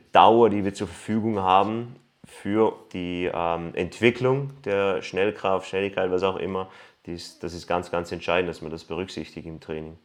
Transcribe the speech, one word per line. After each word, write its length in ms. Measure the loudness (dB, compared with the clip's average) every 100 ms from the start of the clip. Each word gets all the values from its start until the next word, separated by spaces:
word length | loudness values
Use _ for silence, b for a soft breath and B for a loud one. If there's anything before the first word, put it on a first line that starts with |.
| _
Dauer, 360 | 8 8 10 8
die 160 | 6
wir 80 | -2
zur 140 | -4 -8
Verfügung 540 | -8 -4 -2 -2 0
haben 560 | 4 4 4 -2 -8 -14 _ _
für 500 | -20 -10 -2 2 2 0 -10
die, 380 | -8 -6 -4 -4
ähm, 400 | -2 -2 -2 -4
Entwicklung 760 | -6 -6 2 2 2 0 0 -4 -10
der 360 | -4 0 0 -2
Schnellkraft, 640 | -4 -2 -2 -2 -2 -2 -2
Schnelligkeit, 440 | -4 -2 -2 0
was 120 | 2
auch 140 | 0 -2
immer, 340 | -4 -6 -8 B B _ -14
die 80 |
ist, 280 | -12 -12 -12
das 120 | -10
ist 120 | -10 -4
ganz, 240 | -4 -2
ganz 220 | -6 -4
entscheidend, 380 | -6 0 0 0
dass 100 | -6
man 100 | -10
das 140 | -12
berücksichtigt 640 | -8 -8 -6 -8 -12 -14 -14
im 140 | -14
Training. 360 | -10 -10 -10 -16